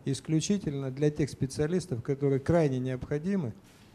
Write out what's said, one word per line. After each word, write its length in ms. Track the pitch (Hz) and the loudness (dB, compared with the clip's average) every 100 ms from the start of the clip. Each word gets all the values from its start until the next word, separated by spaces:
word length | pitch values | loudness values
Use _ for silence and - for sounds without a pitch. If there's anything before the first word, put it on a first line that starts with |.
исключительно 880 | 139 135 - 156 147 202 156 139 135 | -4 -4 0 0 2 0 0 -4 -6
для 180 | 127 151 | 0 2
тех 180 | 147 139 | 2 -2
специалистов, 720 | - 127 - 151 180 - 117 | -2 -4 0 0 0 -2 -4
которые 360 | - 135 143 135 | -2 0 2 2
крайне 400 | 135 170 151 127 | 4 4 4 2
необходимы 720 | 127 127 - 147 175 202 123 - - - - | -2 -4 -4 -4 -2 -2 -2 -8 -16 -20 -20